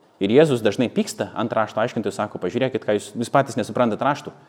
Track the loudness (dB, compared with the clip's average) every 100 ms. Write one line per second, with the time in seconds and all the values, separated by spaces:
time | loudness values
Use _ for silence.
0 | _ -4 4 6 6 6 2 2 0 0
1 | -2 -4 -6 -4 -4 -2 -2 -2 -2 -2
2 | -4 -4 -4 -4 -4 -2 -2 -2 0 -2
3 | -2 -8 0 0 2 -2 -4 0 0 0
4 | -2 -2 -6 -16